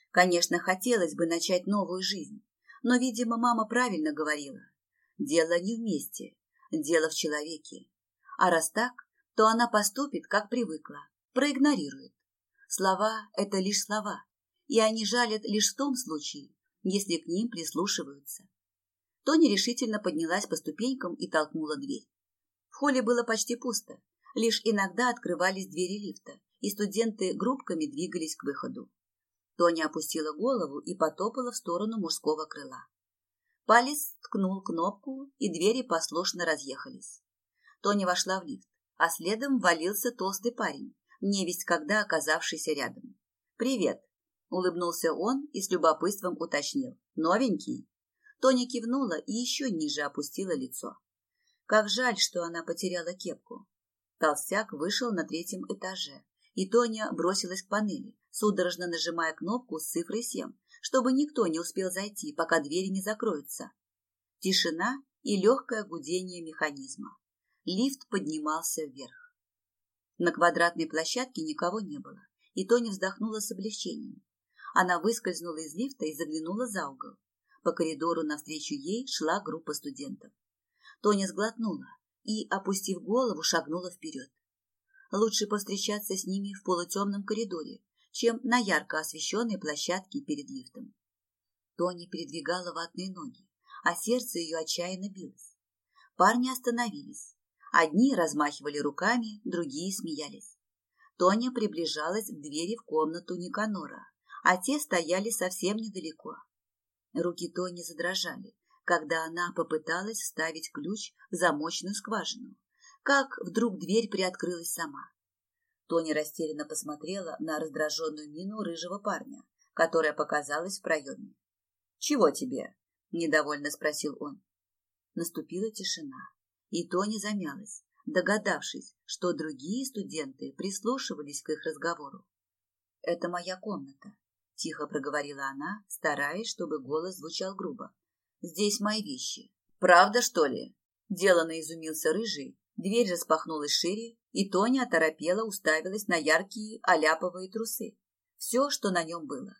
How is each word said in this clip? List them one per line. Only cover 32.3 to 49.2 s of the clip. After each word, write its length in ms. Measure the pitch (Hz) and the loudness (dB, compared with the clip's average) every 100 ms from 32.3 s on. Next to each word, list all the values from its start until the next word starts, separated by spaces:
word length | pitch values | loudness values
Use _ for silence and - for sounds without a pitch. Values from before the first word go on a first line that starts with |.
| 156 156 | -2 -4
крыла. 420 | 147 135 - - _ _ _ _ _ _ _ - | -12 -14 -16 -18 _ _ _ _ _ _ _ 6
Палец 500 | 233 254 294 - - | 6 6 0 -6 -10
ткнул 400 | - 202 185 190 | -6 -2 0 -2
кнопку, 680 | 190 165 185 208 269 262 277 - | -4 -2 -2 -2 -10 -12 -12 -6
и 120 | 202 | -4
двери 300 | 160 196 254 | 2 2 2
послушно 640 | 254 160 - 160 190 - 165 | 0 -2 -2 -2 -4 -2 -2
разъехались. 760 | 151 139 - 127 127 - - _ _ _ _ _ _ | -2 -4 -10 -12 -14 -18 -20 _ _ _ _ _ _
Тоня 240 | 202 202 180 | 2 4 4
вошла 340 | 180 196 190 | 2 0 -2
в 60 | 170 | -4
лифт, 220 | - _ _ _ - | -12 _ _ _ 2
а 120 | 165 | 2
следом 500 | - 170 220 277 254 | 2 0 0 2 4
ввалился 520 | 180 170 175 208 247 | 4 4 2 0 -2
толстый 400 | - 190 196 240 | -2 -2 -2 -2
парень, 440 | 247 185 143 - - _ _ | -2 -2 -4 -10 -16 _ _
невесть 460 | 196 196 175 180 - | 0 2 0 -2 0
когда 360 | 170 147 214 | 0 2 0
оказавшийся 720 | 202 160 156 165 - 160 160 | 2 0 2 0 0 -4 -2
рядом. 440 | 143 120 - - - _ _ _ - | -2 -2 -6 -16 -20 _ _ _ -2
"Привет", 440 | 240 247 139 - _ _ _ _ _ | 0 2 2 0 _ _ _ _ _
улыбнулся 640 | 185 180 170 170 - 165 | 0 0 0 -2 0 0
он 320 | 143 202 269 294 | 2 0 0 -2
и 100 | 196 | -6
с 80 | - | -2
любопытством 640 | 180 160 156 180 196 180 - | 4 4 4 2 0 -4 -4
уточнил: 580 | 165 151 - 143 127 - _ - | -2 -2 0 -2 -4 -8 _ 0
"Новенький?" 720 | 160 185 262 180 - - - _ _ _ - _ | 4 4 4 2 -2 -8 -10 _ _ _ -20 _
Тоня 280 | 262 254 247 | 6 6 4
кивнула 500 | 240 226 269 233 | -2 0 0 0
и 140 | 160 | -2